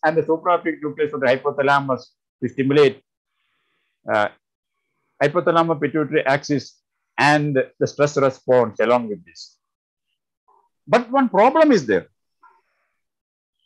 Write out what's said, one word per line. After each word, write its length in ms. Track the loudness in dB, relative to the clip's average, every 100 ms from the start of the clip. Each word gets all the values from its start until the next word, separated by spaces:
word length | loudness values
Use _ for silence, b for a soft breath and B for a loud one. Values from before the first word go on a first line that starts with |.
and 140 | -2 -2
the 60 |
supraortic 580 | -2 -4 -2 -2 -4 -8
nucleus 300 | -10 -6 -6
of 80 | -2
the 60 | -2
hypothalamus 800 | 0 -2 -2 0 0 -2 -6 -8 _ _ _
to 60 | -8
stimulate, 540 | -4 0 2 2 0 _ _ _ _ _ _ _ _ _ _ -4
uh, 180 | -2 -2 -6 _ _ _ _ _ _ _ _
hypothalamo-pituitary 1000 | -2 0 0 0 0 -2 -4 -4 -2 -2
axis 560 | 0 -2 -2 -6 -6 _ _ _ _ 0
and 440 | 2 2 0 -2 -4 _
the 80 | -6
stress 300 | -2 -2 0
response 640 | -2 -2 0 2 2 -2
along 280 | 0 0 -2
with 140 | -10 -14
this. 320 | -20 -20 _ _ _ _ _ _ _ _ _ _ _ _ _ -2
But 220 | -2 0
one 180 | 0 0
problem 440 | 4 4 4 4
is 140 | 4 2
there. 200 | -2 -2 _ _ _ _ _ _ _ _ _ _ _ _ _ _ _